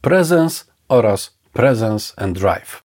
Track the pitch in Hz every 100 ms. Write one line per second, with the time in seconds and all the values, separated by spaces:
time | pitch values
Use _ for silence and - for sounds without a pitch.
0 | 135 185 165 170 160 - - _ _ 127
1 | 107 98 - _ _ - 131 120 110 107
2 | - - 98 90 95 82 - -